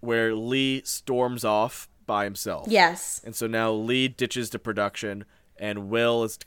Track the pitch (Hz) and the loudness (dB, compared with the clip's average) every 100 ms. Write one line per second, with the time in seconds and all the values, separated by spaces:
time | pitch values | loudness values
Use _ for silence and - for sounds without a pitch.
0 | 120 117 113 110 113 131 135 131 - - | 0 2 2 0 0 0 2 0 -4 -8
1 | - 123 123 120 110 107 113 - - _ | -2 2 2 0 2 2 2 -2 -16 _
2 | - 104 101 101 107 80 214 214 170 175 | -2 0 0 -4 -6 -6 2 6 6 4
3 | - - - 113 113 113 113 110 110 131 | -6 -10 -10 -6 -2 0 2 0 0 2
4 | 131 123 127 127 117 117 - 104 101 - | 0 0 -2 -2 -4 -6 -4 -2 -2 -2
5 | 110 101 101 _ _ - 107 104 98 113 | -8 -8 -12 _ _ -10 -6 -6 -2 2
6 | 117 117 113 - | 4 4 0 -4